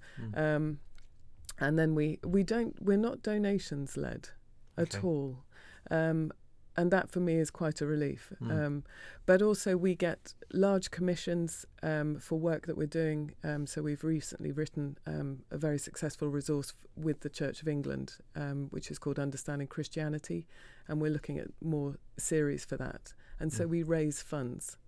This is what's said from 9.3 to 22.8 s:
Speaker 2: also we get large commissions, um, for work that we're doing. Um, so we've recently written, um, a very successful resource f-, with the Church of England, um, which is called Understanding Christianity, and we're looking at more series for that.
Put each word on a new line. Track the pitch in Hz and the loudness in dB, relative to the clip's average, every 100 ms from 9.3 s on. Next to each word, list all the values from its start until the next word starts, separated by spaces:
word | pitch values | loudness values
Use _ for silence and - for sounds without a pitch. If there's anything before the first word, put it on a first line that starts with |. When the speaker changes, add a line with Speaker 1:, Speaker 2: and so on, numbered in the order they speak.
| 185 | 8
Speaker 2:
also | 214 208 - 185 | 8 4 4 4
we | 185 170 | 4 4
get | 175 - - - - | 2 0 -6 -18 -2
large | - 196 196 - | 4 6 6 2
commissions, | - 180 175 - 175 165 - - - | 0 0 2 0 0 0 -4 -12 -6
um, | 160 156 151 151 | -2 0 0 -2
for | - 160 | -2 0
work | 165 160 165 | 2 0 -2
that | - | -2
we're | 151 | -2
doing. | 160 160 151 147 - 156 | 0 0 0 -4 -6 -4
Um, | 147 143 | -2 -4
so | - | -4
we've | 151 147 | -4 -2
recently | 160 160 - - 151 | 0 0 -2 -6 -4
written, | 143 151 - 143 143 - | -2 -4 -4 -6 -6 -6
um, | 151 143 131 - | -4 -4 -6 -8
a | 143 | -4
very | 151 147 | 0 0
successful | - - 156 - 151 | -4 -6 -6 -4 -2
resource | 143 139 147 139 - | -2 0 -2 -2 -10
f-, | - - | -16 -6
with | 156 147 | -2 -2
the | 147 | -4
Church | - 139 - | -4 -4 -2
of | 156 | -2
England, | 147 139 135 135 - - 151 | 0 0 -4 -6 -10 -12 -6
um, | 143 139 139 | -4 -4 -6
which | - - | -6 -8
is | 151 | -6
called | 147 139 | -4 -2
Understanding | 143 135 - 143 139 | -2 -2 -4 -4 -4
Christianity, | - 147 - 151 151 - 170 165 - - - - | -6 -6 -4 -2 -4 -4 -6 -6 -14 -20 -16 -4
and | 156 | 0
we're | 151 | 0
looking | 151 - 143 | 0 -2 -6
at | - - | -6 -6
more | 165 156 143 143 - - | -2 0 -2 -6 -10 -6
series | - 160 147 143 - | 0 2 4 0 -4
for | |
that. | 135 | -6